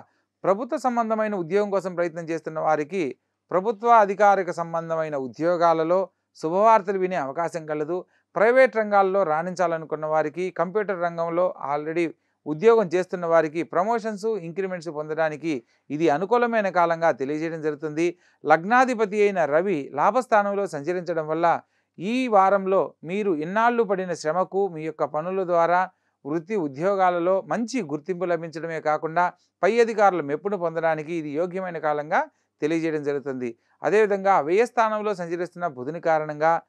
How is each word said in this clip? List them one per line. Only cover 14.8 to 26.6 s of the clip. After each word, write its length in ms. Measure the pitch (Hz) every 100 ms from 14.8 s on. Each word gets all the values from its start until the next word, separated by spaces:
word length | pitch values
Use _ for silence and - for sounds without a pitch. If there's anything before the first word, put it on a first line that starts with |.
| 160
పొందడానికి 640 | 151 156 156 160 151 165 135 - _ -
ఇది 160 | 143 165
అనుకూలమైన 600 | 143 190 240 240 226 196
కాలంగా 420 | 180 170 165 165
తెలియజేయడం 480 | 147 135 151 160 160
జరుగుతుంది. 440 | 156 147 156 151 170 170 _ _
లగ్నాధిపతి 720 | 151 160 175 247 262 226 214 208
అయిన 180 | 202 190
రవి 340 | 147 151 190 165 135
లాభస్థానంలో 680 | 139 170 233 240 214 202 202 196
సంచరించడం 600 | 151 143 180 170 165 151
వల్ల 200 | 160 170 139 - _ _ -
ఈ 160 | 175 247 254
వారంలో 520 | 208 190 196 190 190 143 -
మీరు 280 | 151 196 202 151
ఇన్నాళ్ళు 380 | 160 202 233 240
పడిన 300 | 208 196 185
శ్రమకు 460 | 156 151 170 190 190 196
మీ 140 | 160
యొక్క 220 | 160 151
పనుల 400 | 147 151 170 190
ద్వారా 360 | 180 170 165 175 185 - _ _
వృత్తి 320 | 139 165 160
ఉద్యోగాలలో 800 | 214